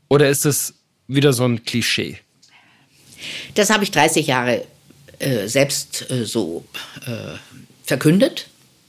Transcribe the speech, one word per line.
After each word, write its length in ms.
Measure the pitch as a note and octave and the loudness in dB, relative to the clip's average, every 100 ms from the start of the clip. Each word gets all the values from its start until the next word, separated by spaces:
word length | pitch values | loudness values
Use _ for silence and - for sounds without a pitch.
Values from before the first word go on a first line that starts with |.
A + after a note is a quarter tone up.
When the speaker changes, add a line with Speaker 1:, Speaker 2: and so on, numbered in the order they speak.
| - | 2
Speaker 1:
oder 220 | C#3+ C#3 | 4 4
ist 180 | C#3+ D3+ | 2 0
es 280 | C3 - - _ _ - | -2 -4 -12 _ _ -6
wieder 240 | C#3 C#3+ | 2 2
so 120 | B2 | 4
ein 200 | B2 A#2 | 0 -2
Klischee? 540 | - A#2+ - - F2+ - _ _ _ _ _ _ _ _ _ - - - - - | -4 -4 -2 -2 -4 -10 _ _ _ _ _ _ _ _ _ -20 -16 -14 -6 0
Speaker 2:
Das 140 | G3+ | 2
habe 120 | G#3+ | 2
ich 80 | - | 2
dreißig 380 | D#3 D#3+ D#3+ D3 | 4 4 4 2
Jahre, 360 | B2+ B2 A2+ - _ _ _ _ - | 0 2 -2 -4 _ _ _ _ -8
äh, 300 | C3 A#2+ G2 | -4 -2 0
selbst, 600 | C3+ C#3 - - - - | 0 0 -2 -8 -12 -6
äh, 120 | B2+ | -6
so, 400 | G#2 A2+ E2+ E2 - - - - - | -4 -2 -4 -6 -12 -18 -16 -16 -12
äh, 320 | A2 G2+ D#2+ - - - _ | -10 -10 -14 -18 -20 -20 _
verkündet. 640 | - C#3 D3+ F#3 D4 - - _ _ _ | -4 2 4 4 4 0 -14 _ _ _